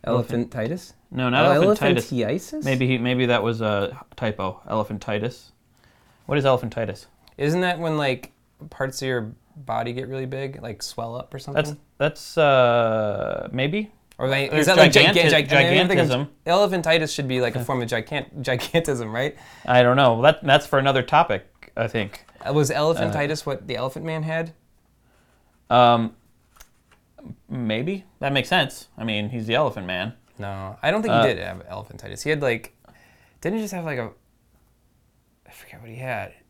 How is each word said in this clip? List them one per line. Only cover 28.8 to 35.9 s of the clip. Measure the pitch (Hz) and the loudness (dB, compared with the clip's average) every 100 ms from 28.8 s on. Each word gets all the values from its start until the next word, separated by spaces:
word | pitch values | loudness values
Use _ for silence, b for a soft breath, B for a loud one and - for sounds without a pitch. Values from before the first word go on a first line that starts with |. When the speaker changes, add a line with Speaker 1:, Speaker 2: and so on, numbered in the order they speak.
| - - | -20 -10
Speaker 1:
I | |
mean, | 113 104 104 | -6 -4 -4
he's | 123 110 | -6 -2
the | |
Elephant | 117 143 104 90 | 0 0 -4 -8
Man. | 90 104 120 _ - | -6 -6 -10 _ -14
Speaker 2:
No, | 101 98 95 104 | -10 -10 -12 -4
I | 147 | -2
don't | 208 | -2
think | 220 | 0
he | 117 | 2
Speaker 1:
Uh, | 110 | 2
Speaker 2:
did | 90 | 0
have | 90 90 - | -6 -12 -14
elephantitis. | 95 110 - 98 101 | -14 -14 -16 -14 -8
He | 147 | -4
had, | 151 | 0
like, | 139 113 - _ _ b b b b b | 0 -2 -6 _ _ b b b b b
didn't | 165 220 | -6 -4
he | |
just | 214 | -6
have, | 185 | -8
like, | 165 131 | -6 -6
a, | 113 - _ _ _ _ _ _ _ _ _ _ _ _ - | -8 -12 _ _ _ _ _ _ _ _ _ _ _ _ -20
I | |
forget | - - 98 | -20 -20 -20
what | 113 | -18